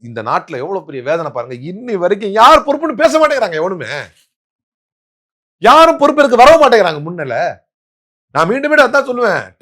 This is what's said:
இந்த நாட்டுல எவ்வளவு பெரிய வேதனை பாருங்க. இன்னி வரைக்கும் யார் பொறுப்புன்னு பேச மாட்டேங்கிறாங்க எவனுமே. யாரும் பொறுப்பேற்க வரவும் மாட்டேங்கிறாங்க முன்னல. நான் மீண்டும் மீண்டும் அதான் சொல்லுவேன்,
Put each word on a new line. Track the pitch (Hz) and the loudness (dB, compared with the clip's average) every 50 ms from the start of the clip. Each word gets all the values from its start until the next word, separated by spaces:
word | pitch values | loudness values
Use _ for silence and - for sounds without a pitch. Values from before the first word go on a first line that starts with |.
இந்த | - 117 117 117 107 | -20 -14 -12 -10 -8
நாட்டுல | 113 143 180 - - 165 123 131 | -4 -4 -4 -6 -6 -10 -10 -10
எவ்வளவு | 170 196 190 156 | -8 -8 -10 -10
பெரிய | 156 143 131 120 | -12 -14 -12 -6
வேதனை | 131 160 170 165 147 | -6 -6 -4 -6 -8
பாருங்க. | 113 123 117 127 127 120 127 160 | -10 -10 -12 -12 -14 -14 -14 -14
இன்னி | 185 208 247 247 226 185 170 | -16 -14 -10 -8 -6 -4 -2
வரைக்கும் | 180 202 202 220 202 | -2 -4 -4 -6 -6
யார் | 196 220 226 262 320 294 - | 0 2 2 4 4 2 2
பொறுப்புன்னு | 277 285 294 320 311 294 214 302 | 0 -4 -4 -4 -6 -4 -2 -2
பேச | 320 262 311 | 0 2 2
மாட்டேங்கிறாங்க | 311 302 302 262 226 190 165 | 0 0 0 -2 -4 -4 -4
எவனுமே. | 156 160 185 190 175 127 107 135 147 120 90 _ _ _ _ _ _ _ _ _ _ _ _ _ _ _ _ _ _ _ _ _ _ _ _ _ _ _ _ _ _ 160 220 | -4 -6 -6 -6 -8 -10 -10 -10 -12 -12 -14 _ _ _ _ _ _ _ _ _ _ _ _ _ _ _ _ _ _ _ _ _ _ _ _ _ _ _ _ _ _ 2 4
யாரும் | 262 311 330 330 320 | 6 6 6 4 4
பொறுப்பேற்க | 330 285 285 294 285 285 277 247 | 2 2 0 2 2 2 2 4
வரவும் | 226 247 277 330 320 302 | 6 8 8 8 6 6
மாட்டேங்கிறாங்க | 254 240 220 190 175 160 147 147 | 4 4 4 2 0 -2 -4 -8
முன்னல. | 160 180 170 151 127 117 127 165 165 113 - _ _ _ _ _ _ _ _ _ _ _ _ _ _ _ | -10 -10 -10 -8 -6 -6 -4 -4 -6 -6 -10 _ _ _ _ _ _ _ _ _ _ _ _ _ _ _
நான் | 139 160 165 | -2 0 0
மீண்டும் | 226 269 277 294 302 | 0 -2 -2 0 2
மீண்டும் | 302 277 240 | 4 2 4
அதான் | 254 285 262 269 | 2 0 -2 -2
சொல்லுவேன், | 247 240 240 214 180 139 107 95 _ _ | -4 -2 -2 -2 -2 -2 -6 -10 _ _